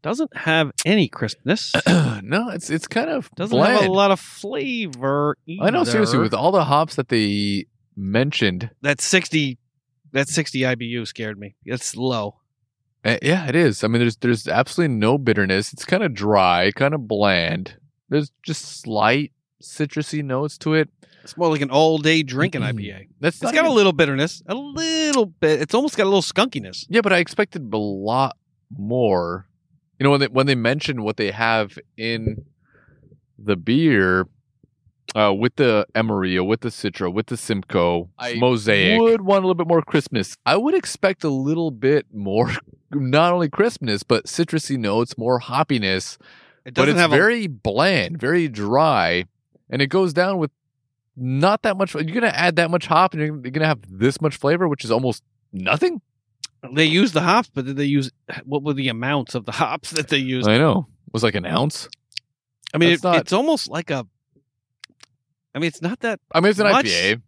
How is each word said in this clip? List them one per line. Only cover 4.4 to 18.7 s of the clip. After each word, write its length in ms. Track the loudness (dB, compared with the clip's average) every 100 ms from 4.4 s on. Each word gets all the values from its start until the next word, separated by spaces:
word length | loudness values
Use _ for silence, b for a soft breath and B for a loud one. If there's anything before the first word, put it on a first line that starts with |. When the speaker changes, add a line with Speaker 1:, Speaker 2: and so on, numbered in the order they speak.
| -8 -6 -4 -4 -6 -4 -2 0 0 -4
Speaker 1:
either. 200 | -10 -2
Speaker 2:
I 60 | 0
know, 120 | 2
seriously, 380 | 2 2 2 2
with 120 | 2
all 200 | 0 2
the 120 | 2
hops 300 | 4 2 2
that 140 | -4 -2
they 580 | 0 2 0 0 -2 -6 _ _ -10
mentioned. 720 | -2 0 0 0 0 0 -8 _
Speaker 1:
That 180 | -4 -2
sixty, 580 | 0 0 0 -2 -2 -6 _ _ _ _ _
that 160 | -4 -2
sixty 360 | -2 -4 -2
I 120 | -2 -2
B 80 | -6
U 180 | -8
scared 320 | -8 -8 -10 -10
me. 180 | -16 _
It's 320 | -10 -8 -8 -4
low. 400 | -2 -2 -6 _ _ _ _ _ _ _
Speaker 2:
Uh, 120 | -2 -2
yeah, 260 | 0 0 0
it 80 | 2
is. 260 | 2 2
I 60 | 0
mean, 100 | 2
there's, 160 | 2 2
there's 280 | 0 0 0
absolutely 480 | 0 0 0 0 2
no 220 | 2 2
bitterness. 540 | 2 2 2 0 -2
It's 120 | -10
kinda 240 | -2 0 0
dry, 640 | -2 2 4 6 4 2
kinda 260 | 2 -2 -2
bland. 800 | -4 2 4 4 0 -4 -8 -16 _ _ _
There's 220 | -4 -4 _
just 360 | -10 -10 -10